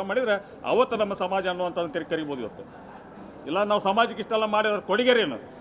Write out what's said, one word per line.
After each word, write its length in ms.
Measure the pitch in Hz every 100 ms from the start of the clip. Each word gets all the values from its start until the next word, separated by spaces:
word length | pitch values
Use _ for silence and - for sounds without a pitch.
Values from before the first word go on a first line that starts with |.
| 190
ಮಾಡಿದ್ರೆ 260 | 220 240 202 - - -
ಅವತ್ತು 300 | 190 247 226
ನಮ್ಮ 180 | 208
ಸಮಾಜ 340 | 196 185 190 185
ಅನ್ನುವಂಥದ್ದು 420 | 180 180 175 170
ತಿರುಗಿ 200 | 165 156
ಕರಿಬೋದು 320 | 160 147 135
ಇವತ್ತು. 220 | 107 - - - - - - - - - 135
ಇಲ್ಲ 160 | 175
ನಾವು 180 | 208 208
ಸಮಾಜಕ್ಕೆ 400 | 262 233 233 -
ಇಷ್ಟೆಲ್ಲ 220 | 190 220 214
ಮಾಡಿದ್ರೆ 360 | 208 214 208
ಕೊಡುಗೆರೇನು? 560 | - 202 247 240 175 110 - -